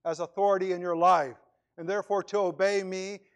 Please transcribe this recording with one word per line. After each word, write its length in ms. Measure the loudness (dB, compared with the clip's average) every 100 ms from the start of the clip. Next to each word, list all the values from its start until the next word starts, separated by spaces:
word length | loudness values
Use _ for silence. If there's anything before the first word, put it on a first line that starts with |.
| -8
as 140 | -6
authority 520 | -6 0 2 2 0
in 100 | -2
your 140 | -2 2
life, 420 | 4 4 2 -8 _ _ _ -12
and 100 | -6
therefore 360 | -4 -2 -2
to 160 | 0 -2
obey 440 | -2 0 0 0
me 360 | -4 -6 -8 -12 -18